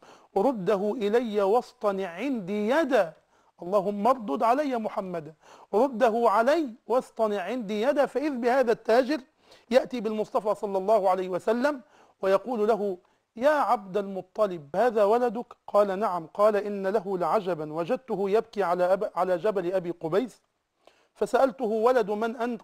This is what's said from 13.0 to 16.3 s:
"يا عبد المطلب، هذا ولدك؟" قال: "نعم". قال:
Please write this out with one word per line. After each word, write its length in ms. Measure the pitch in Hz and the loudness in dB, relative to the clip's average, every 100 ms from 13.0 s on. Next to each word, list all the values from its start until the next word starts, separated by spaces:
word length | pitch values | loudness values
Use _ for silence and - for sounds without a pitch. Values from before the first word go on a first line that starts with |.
| _ _ _ 220 | _ _ _ -2
"يا 140 | 277 | 0
عبد 460 | 294 208 233 196 202 | 2 2 -2 -2 -6
المطلب، 720 | 196 190 - - 208 175 143 180 | -6 -8 -8 -2 -2 -4 -6 0
هذا 280 | 247 214 | 2 4
ولدك؟" 520 | 202 240 247 214 - - - | 4 4 0 -4 -10 -16 0
قال: 320 | 202 208 190 | 2 2 0
"نعم". 280 | 214 180 | -2 -4
قال: 300 | 156 | -4